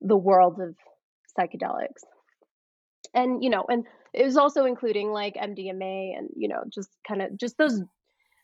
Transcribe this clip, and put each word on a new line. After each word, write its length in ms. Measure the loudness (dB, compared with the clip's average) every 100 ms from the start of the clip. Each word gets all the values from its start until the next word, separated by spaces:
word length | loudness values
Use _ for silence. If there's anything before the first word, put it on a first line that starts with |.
the 160 | 2 4
world 420 | 6 8 8 4
of 160 | -10 -10 _ _ _ _ _ -4
psychedelics. 680 | -4 -4 -6 -6 -8 -12 -20 _ _ _ _ _ _ _ _ _ -4
And, 300 | -2 0 0
you 80 | 0
know, 140 | 0 0
and 160 | -2 -2 _ -10
it 120 | 0
was 120 | 2 4
also 280 | 4 4
including, 460 | 0 0 -2 -2 -2
like, 240 | -4 -6 -6
M 160 | -8
D 160 | -8 -10
M 120 | -8
A 340 | -6 -6 -8 -8
and, 120 | -10
you 120 | -6 -4
know, 160 | -4 -8
just 160 | -12 -14 _ -8
kinda, 200 | -6 -6 -6
just 180 | -8 0
those 240 | 0 0 -6 _ _ _ _ _